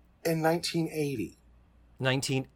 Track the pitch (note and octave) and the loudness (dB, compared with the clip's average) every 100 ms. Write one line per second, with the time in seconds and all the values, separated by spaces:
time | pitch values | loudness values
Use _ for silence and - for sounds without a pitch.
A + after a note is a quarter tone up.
0 | _ _ E3 E3 D#3+ E3+ - E3+ D#3+ D#3+ | _ _ -2 2 2 2 0 -2 -2 -2
1 | C#3+ C3+ - - - - _ _ - - | -2 -2 -6 -10 -20 -20 _ _ -20 -4
2 | C3 C3+ C3 C3+ C3 | 0 0 0 -2 -2